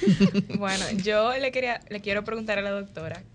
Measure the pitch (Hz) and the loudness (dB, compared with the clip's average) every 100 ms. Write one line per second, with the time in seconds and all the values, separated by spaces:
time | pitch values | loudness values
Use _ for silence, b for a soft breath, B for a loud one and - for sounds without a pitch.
0 | 370 175 196 202 202 196 196 190 180 202 | 4 6 6 4 0 -2 -2 -2 -2 -2
1 | 196 208 226 262 269 262 247 233 - 208 | 0 2 2 0 -2 -2 -2 -4 -6 -10
2 | 208 202 214 226 220 202 202 202 196 - | -2 -2 -2 -6 -2 -2 -2 -4 -6 -10
3 | 160 170 - | -10 -10 -16